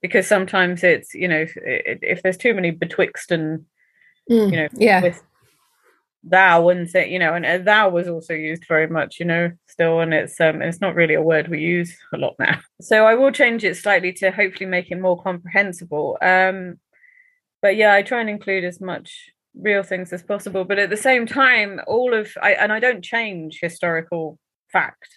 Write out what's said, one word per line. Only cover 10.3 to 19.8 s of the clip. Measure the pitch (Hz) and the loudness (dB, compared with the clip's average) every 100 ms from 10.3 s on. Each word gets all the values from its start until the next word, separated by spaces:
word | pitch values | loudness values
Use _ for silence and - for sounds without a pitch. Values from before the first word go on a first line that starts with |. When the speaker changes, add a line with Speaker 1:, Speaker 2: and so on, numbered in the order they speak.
| - | 0
Speaker 1:
um, | 165 156 | 0 0
it's | 165 165 | -6 -4
not | 196 | -4
really | 170 165 151 | 0 2 2
a | |
word | 160 156 165 | 2 2 0
we | 156 | -4
use | 160 175 175 - - | -2 -2 -4 -10 -14
a | - | -6
lot | 139 - | -6 -2
now. | - - - | -2 -2 -4
<laughs> | _ | _
So | - 220 220 | 0 6 6
I | 233 | 6
will | 269 | 2
change | 269 254 233 | 4 0 2
it | 208 175 | -4 -4
slightly | 208 196 180 | 0 0 0
to | 180 190 | -2 -2
hopefully | 185 202 190 190 | 0 -2 -2 -6
make | 180 175 | -6 -4
it | 175 | -4
more | 185 175 | -2 -2
comprehensible. | 190 180 175 190 202 175 175 151 151 - | -2 -8 -4 -2 -2 -6 -8 -6 -4 -2
Um, | 185 185 185 190 180 175 _ _ _ _ _ _ _ _ | 2 4 2 -2 -10 -14 _ _ _ _ _ _ _ _
but | 202 202 | 0 4
yeah, | 214 202 | 6 4
I | |
try | 196 247 | 2 -4
and | 220 | -4
include | 208 208 190 180 | -6 -4 -4 -4
as | 175 | -8
much | 185 170 - - - _ _ - | -10 -10 -12 -20 -20 _ _ -8
real | 208 202 | -2 0